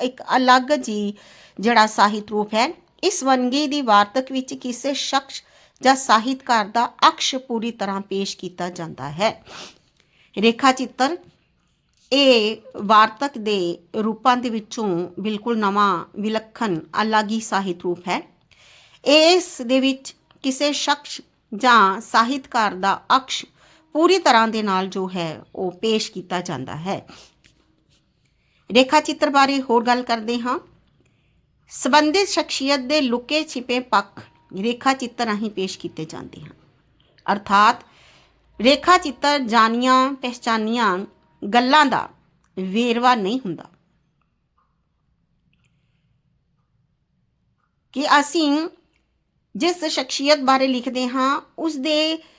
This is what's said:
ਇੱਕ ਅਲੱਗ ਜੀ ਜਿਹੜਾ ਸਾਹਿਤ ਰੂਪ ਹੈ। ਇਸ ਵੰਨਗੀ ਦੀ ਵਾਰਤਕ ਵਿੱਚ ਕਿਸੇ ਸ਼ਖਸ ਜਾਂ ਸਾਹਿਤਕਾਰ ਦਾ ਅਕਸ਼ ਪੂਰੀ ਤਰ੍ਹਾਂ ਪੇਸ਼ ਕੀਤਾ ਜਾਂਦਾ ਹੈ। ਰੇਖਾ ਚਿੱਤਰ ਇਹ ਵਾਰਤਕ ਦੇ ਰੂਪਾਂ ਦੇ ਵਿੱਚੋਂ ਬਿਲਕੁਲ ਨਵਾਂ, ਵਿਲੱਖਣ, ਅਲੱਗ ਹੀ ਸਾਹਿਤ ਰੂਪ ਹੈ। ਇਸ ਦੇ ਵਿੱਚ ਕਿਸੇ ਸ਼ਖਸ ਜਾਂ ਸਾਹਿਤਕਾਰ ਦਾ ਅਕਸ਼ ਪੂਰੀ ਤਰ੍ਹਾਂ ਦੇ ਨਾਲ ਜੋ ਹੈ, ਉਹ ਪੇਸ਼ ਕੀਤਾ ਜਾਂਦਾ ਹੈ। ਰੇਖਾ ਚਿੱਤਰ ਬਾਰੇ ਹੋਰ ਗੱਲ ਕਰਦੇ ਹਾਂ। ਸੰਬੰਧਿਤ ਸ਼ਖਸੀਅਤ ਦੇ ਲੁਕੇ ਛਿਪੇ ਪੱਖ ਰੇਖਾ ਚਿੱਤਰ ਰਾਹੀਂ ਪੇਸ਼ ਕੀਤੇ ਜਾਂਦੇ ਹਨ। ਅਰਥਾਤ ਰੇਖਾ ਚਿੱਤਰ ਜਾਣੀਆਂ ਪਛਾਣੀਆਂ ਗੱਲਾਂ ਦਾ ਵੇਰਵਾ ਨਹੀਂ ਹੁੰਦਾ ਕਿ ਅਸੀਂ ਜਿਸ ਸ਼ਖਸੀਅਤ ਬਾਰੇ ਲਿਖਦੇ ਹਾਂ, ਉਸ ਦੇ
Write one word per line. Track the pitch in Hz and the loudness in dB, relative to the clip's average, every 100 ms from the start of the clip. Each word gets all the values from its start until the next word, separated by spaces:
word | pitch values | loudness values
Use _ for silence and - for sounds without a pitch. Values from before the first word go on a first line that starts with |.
ਇੱਕ | 254 - - 247 | -6 -6 -2 0
ਅਲੱਗ | 254 254 254 | 4 2 2
ਜੀ | 294 - 208 202 202 - - - - | -4 -4 -6 -6 -8 -16 -20 -20 -4
ਜਿਹੜਾ | 202 233 214 | 0 2 2
ਸਾਹਿਤ | 220 208 208 208 | 4 2 0 -4
ਰੂਪ | 214 208 | -4 -2
ਹੈ। | 220 277 - _ _ | 0 -2 -4 _ _
ਇਸ | - 427 | -4 -2
ਵੰਨਗੀ | 262 262 247 277 302 | 0 0 0 -2 -2
ਦੀ | 294 | -2
ਵਾਰਤਕ | 247 202 208 262 262 | 2 2 2 -2 -4
ਵਿੱਚ | 262 262 262 | -6 -8 -10
ਕਿਸੇ | 254 240 277 269 | -10 -6 -6 -6
ਸ਼ਖਸ | - 277 - - - _ _ _ | -2 -4 -4 -16 -20 _ _ _
ਜਾਂ | 254 262 | 2 2
ਸਾਹਿਤਕਾਰ | - 220 226 262 - 226 | 4 2 2 -4 -2 -2
ਦਾ | 202 233 240 - 311 | 0 -2 -2 2 2
ਅਕਸ਼ | 320 - 269 | 2 -4 -6
ਪੂਰੀ | 262 226 233 | -6 -6 -4
ਤਰ੍ਹਾਂ | 233 196 196 | -6 -6 -6
ਪੇਸ਼ | 196 196 196 - | -6 -6 -6 -8
ਕੀਤਾ | 180 180 180 | -12 -8 -8
ਜਾਂਦਾ | 180 160 147 135 | -8 -12 -10 -10
ਹੈ। | 151 214 - - - - - _ _ _ _ _ - | -2 -2 -2 -14 -20 -20 -20 _ _ _ _ _ 0
ਰੇਖਾ | 220 233 269 | 0 4 2
ਚਿੱਤਰ | 262 254 - 269 349 - _ _ _ _ _ _ _ - | 2 -2 -2 -2 -2 -12 _ _ _ _ _ _ _ -2
ਇਹ | 269 269 233 214 220 - - | 2 4 4 2 -4 -12 -6
ਵਾਰਤਕ | 202 214 220 - 277 240 | 2 4 4 2 -6 -4
ਦੇ | 214 202 175 175 _ 214 | -4 -2 -2 -6 _ -4
ਰੂਪਾਂ | 214 220 269 247 | -4 0 0 0
ਦੇ | 240 | 0
ਵਿੱਚੋਂ | 220 214 - 214 170 175 - | -6 -8 -6 -4 -4 -6 -8
ਬਿਲਕੁਲ | 208 208 240 226 | -6 -4 -4 -2
ਨਵਾਂ, | 202 202 202 170 - - | 0 2 2 0 -6 -6
ਵਿਲੱਖਣ, | 214 220 220 - 226 160 160 - | -4 -4 -6 -6 -4 -4 -6 -4
ਅਲੱਗ | 220 214 208 | 0 0 0
ਹੀ | 220 | -4
ਸਾਹਿਤ | 220 190 190 175 | -4 -4 -4 -4
ਰੂਪ | 180 175 185 | -6 -6 -4
ਹੈ। | 226 - _ _ _ _ _ _ _ | -6 -6 _ _ _ _ _ _ _
ਇਸ | - 302 320 359 339 - | 4 6 6 4 2 -8
ਦੇ | 233 262 | 0 2
ਵਿੱਚ | 262 269 - - _ _ | 2 -2 -8 -20 _ _
ਕਿਸੇ | 277 262 294 | -4 -2 -2
ਸ਼ਖਸ | 277 - 285 - - - _ - | -2 -2 -2 -6 -16 -18 _ -14
ਜਾਂ | 202 254 233 190 196 | -2 4 6 6 2
ਸਾਹਿਤਕਾਰ | - 233 233 277 - 247 208 | -2 0 2 -2 -4 -2 -2
ਦਾ | 180 190 180 - 254 | 0 -2 -2 0 -2
ਅਕਸ਼ | 254 - - _ _ _ _ | -2 -10 -10 _ _ _ _
ਪੂਰੀ | 294 339 381 | 2 4 4
ਤਰ੍ਹਾਂ | 339 233 226 | 4 4 4
ਦੇ | 220 | 0
ਨਾਲ | 214 190 190 | -2 -2 -2
ਜੋ | 190 185 | -4 -6
ਹੈ, | 185 165 156 - | -6 -6 -8 -14
ਉਹ | - 185 | -8 -8
ਪੇਸ਼ | 180 226 220 220 | -4 -2 -2 -4
ਕੀਤਾ | 185 170 180 | -10 -8 -8
ਜਾਂਦਾ | 180 139 131 123 | -6 -8 -10 -10
ਹੈ। | 175 170 - - - _ _ _ _ _ _ _ _ _ _ _ _ _ - | -8 -8 -10 -20 -20 _ _ _ _ _ _ _ _ _ _ _ _ _ 0
ਰੇਖਾ | 214 262 302 | 2 4 2
ਚਿੱਤਰ | 302 302 294 | 0 -2 0
ਬਾਰੇ | 277 269 277 | 4 2 2
ਹੋਰ | 262 233 | 2 2
ਗੱਲ | 233 247 | 2 0
ਕਰਦੇ | 247 233 214 240 | -2 -4 -4 -4
ਹਾਂ। | 240 311 - _ _ _ _ _ _ _ _ _ _ | -4 -6 -8 _ _ _ _ _ _ _ _ _ _
ਸੰਬੰਧਿਤ | - 269 294 302 370 392 | -6 0 2 4 2 0
ਸ਼ਖਸੀਅਤ | 349 311 - 269 285 | -2 -4 -2 -2 -2
ਦੇ | 247 302 | 0 0
ਲੁਕੇ | 262 240 247 302 | 0 -2 -2 -4
ਛਿਪੇ | 311 254 247 247 | -4 -8 -6 -6
ਪੱਖ | 254 202 202 - - _ _ 190 | -2 -2 -2 -10 -20 _ _ -6
ਰੇਖਾ | 220 240 269 | -6 -2 -2
ਚਿੱਤਰ | 269 240 - | -2 -4 -6
ਰਾਹੀਂ | 233 202 220 | -4 -4 -6
ਪੇਸ਼ | 202 190 - | -6 -8 -8
ਕੀਤੇ | 170 - | -12 -12
ਜਾਂਦੇ | 156 - - - | -12 -12 -14 -18
ਹਨ। | 151 - _ _ _ _ _ _ - | -20 -20 _ _ _ _ _ _ -4
ਅਰਥਾਤ | 202 202 202 214 247 - _ _ _ _ _ _ - | -4 2 4 4 2 -4 _ _ _ _ _ _ 0
ਰੇਖਾ | 226 285 349 359 | 4 4 4 2
ਚਿੱਤਰ | 311 - 285 294 | 2 -2 0 0
ਜਾਣੀਆਂ | 240 233 226 233 254 262 262 | 2 2 4 2 2 4 2
ਪਛਾਣੀਆਂ | 269 247 240 240 226 214 240 214 180 202 _ _ - | -2 -8 -6 -4 -2 -2 0 0 -2 -6 _ _ -12
ਗੱਲਾਂ | - 240 254 302 285 | 0 2 4 6 4
ਦਾ | 190 - _ _ _ _ - | 2 -4 _ _ _ _ -10
ਵੇਰਵਾ | 185 202 240 233 254 | -4 0 0 2 2
ਨਹੀਂ | 247 196 254 | 2 0 -4
ਹੁੰਦਾ | 214 156 - _ _ _ _ _ _ _ _ _ _ _ _ _ _ _ _ _ _ _ _ _ _ _ _ _ _ _ _ _ _ _ _ _ _ _ _ _ _ _ _ _ _ | -6 -10 -14 _ _ _ _ _ _ _ _ _ _ _ _ _ _ _ _ _ _ _ _ _ _ _ _ _ _ _ _ _ _ _ _ _ _ _ _ _ _ _ _ _ _
ਕਿ | 262 254 285 | -4 2 2
ਅਸੀਂ | 285 339 302 285 349 - _ _ _ _ _ _ _ 196 | 2 0 0 0 -2 -10 _ _ _ _ _ _ _ -4
ਜਿਸ | 330 349 | -2 -2
ਸ਼ਖਸੀਅਤ | 311 311 262 - 277 294 | -4 -4 -6 -2 0 2
ਬਾਰੇ | 262 269 269 | 2 2 2
ਲਿਖਦੇ | 254 254 247 254 | -2 -4 -4 -4
ਹਾਂ, | 262 262 285 - - | 0 0 -2 -6 -8
ਉਸ | 320 294 | -6 -4
ਦੇ | 285 302 311 320 - | -2 0 0 -4 -10